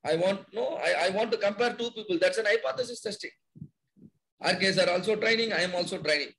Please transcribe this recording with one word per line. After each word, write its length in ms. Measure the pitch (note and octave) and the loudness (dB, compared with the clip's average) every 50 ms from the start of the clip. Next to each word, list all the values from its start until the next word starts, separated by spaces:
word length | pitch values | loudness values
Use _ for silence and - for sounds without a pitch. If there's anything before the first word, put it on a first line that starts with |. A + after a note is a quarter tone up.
| _ | _
I 120 | C#3+ D#3+ | 0 0
want, 260 | E3 F3+ F#3+ G3+ F#3+ - - - | 2 2 0 0 -2 -6 -10 -6
no, 240 | A3 B3 C4+ E4 | -4 -4 -4 -4
I, 300 | - C3+ E3 F3+ - E3 | -2 0 0 0 2 0
I 20 | F#3+ | 0
want 220 | F#3+ G#3 A3+ A3+ | 0 0 0 0
to 60 | A3+ | 0
compare 360 | - G3+ G3+ G#3 G3+ A#3+ A#3+ - | 0 0 0 0 2 0 0 0
two 180 | - A#3 A#3+ | -2 -6 -6
people. 260 | - A3 G#3+ F#3 F3+ E3 | -6 -10 -4 -2 0 2
That's 180 | F#3 F#3 F#3 | 2 2 2
an 80 | A3+ G#3+ | 2 2
hypothesis 560 | G#3 G#3+ A3+ - C4 - - B3 A#3 B3 - | 2 2 2 0 -2 -2 -2 -6 -6 -6 -10
testing. 300 | - A3 G3 - - - - _ _ _ _ - - - _ _ _ _ _ _ - - _ _ _ _ _ _ | -8 -10 -8 -8 -12 -14 -16 _ _ _ _ -20 -20 -20 _ _ _ _ _ _ -20 -20 _ _ _ _ _ _
R 120 | - D#3+ F#3 | 0 0 0
Ks 240 | F3+ F#3 G3 F3+ F#3 | 2 2 2 4 4
are 100 | F3+ F3 | 4 4
also 240 | F3 F#3 F3 G#3 A3 | 2 0 0 0 0
training. 380 | G#3 G#3+ A3 A3+ A3+ A3+ A3 G3+ | 2 2 2 2 2 2 0 0
I 80 | D#3+ | 0
am 140 | F3+ F#3 F3+ | 0 0 0
also 220 | F3 F3 D#3+ F#3+ | -2 -2 -2 -4
training. 320 | F3+ - D#3 D3+ D3 C#3 - - | -4 0 0 0 0 0 -6 -12